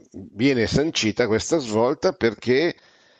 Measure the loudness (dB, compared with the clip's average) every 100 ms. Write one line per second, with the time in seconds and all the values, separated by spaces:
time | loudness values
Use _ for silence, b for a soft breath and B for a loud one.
0 | -20 -18 -14 -2 0 2 2 0 0 -2
1 | -2 0 0 0 0 -2 0 0 0 0
2 | -2 0 -2 0 0 2 0 -4 b b
3 | b